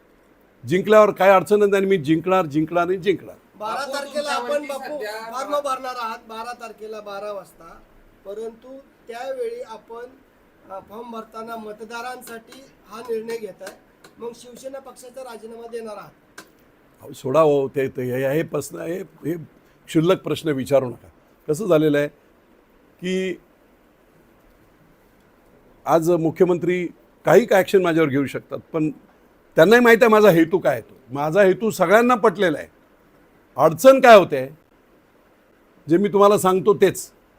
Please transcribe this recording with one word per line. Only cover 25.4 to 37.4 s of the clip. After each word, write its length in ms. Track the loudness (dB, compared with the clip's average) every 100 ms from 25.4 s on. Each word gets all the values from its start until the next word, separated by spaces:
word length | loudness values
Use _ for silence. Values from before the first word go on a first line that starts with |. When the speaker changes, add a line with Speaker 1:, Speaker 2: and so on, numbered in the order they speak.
| _ _ _ _ 0
Speaker 1:
आज 240 | 0 2
मुख्यमंत्री 800 | 0 0 2 2 2 -2 -4 -6 -12 _ _
काही 220 | 4 4 6
काय 120 | 2
ॲक्शन 240 | 2 2
माझ्यावर 260 | 2 2 2
घेऊ 180 | 0 -4
शकतात, 320 | -6 -12 -16 -8
पण 180 | -4 -4 -6 _ _ _ _ _ 4
त्यांनाही 260 | 6 6
माहीत 160 | 6 6
आहे 80 | 6
माझा 220 | 6 6
हेतू 280 | 6 2 0
काय 140 | 0
आहे 100 | -2
तो. 120 | -8 -20 _
माझा 320 | -6 -2 2
हेतू 280 | 4 2 -2
सगळ्यांना 440 | -2 2 4 4
पटलेला 440 | 2 2 2 -2 -2
आहे. 80 | -8 _ _ _ _ _ _ _ _ 2
अडचण 440 | 2 6 6 8
काय 160 | 10 8
होते, 420 | 8 -4 -6 -14 _ _ _ _ _ _ _ _ _ _ _ _ -2
जे 80 | 0
मी 120 | 2
तुम्हाला 300 | 4 4 4
सांगतो 360 | 2 0 0
तेच, 360 | 2 2 0 -14 _ _ _